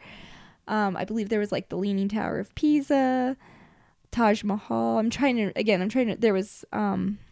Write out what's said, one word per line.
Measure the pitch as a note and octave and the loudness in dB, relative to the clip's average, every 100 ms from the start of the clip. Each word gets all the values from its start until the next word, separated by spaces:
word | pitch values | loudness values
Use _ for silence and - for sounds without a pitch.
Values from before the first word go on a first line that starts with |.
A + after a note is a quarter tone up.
| - - - - - _ - | -10 -20 -20 -20 -20 _ -4
Um, | G#3+ G3+ F3+ | 0 0 -2
I | |
believe | G3 A3+ G#3 | -4 -4 0
there | G#3+ | 0
was, | G#3 | 0
like, | - - | -2 -4
the | F3 | -4
Leaning | G3+ G3 G3 | 0 0 0
Tower | G#3+ - - | -2 -2 -4
of | G3+ | -6
Pisa, | - D4+ D4 C#4 C#4 C4 B3+ B3+ C4+ - - - _ _ _ _ | -2 2 2 2 2 2 0 -2 -4 -12 -20 -20 _ _ _ _
Taj | A#3 A3 A3 | 2 2 2
Mahal. | G#3 G3+ - A3+ A3+ A3+ | 0 -4 -2 -2 0 0
I'm | A3 | 0
trying | - C#4 A#3+ | 2 2 2
to, | G3+ - | 0 0
again, | G#3+ F#3 | 2 2
I'm | F#3+ | 2
trying | C4 A#3 | 0 0
to, | - | 2
there | A3+ | 2
was, | F#3+ G3+ - - | 2 -2 -10 -8
um, | G#3+ G#3 F#3+ F#3+ G#3 - | -2 -2 0 -2 -6 -12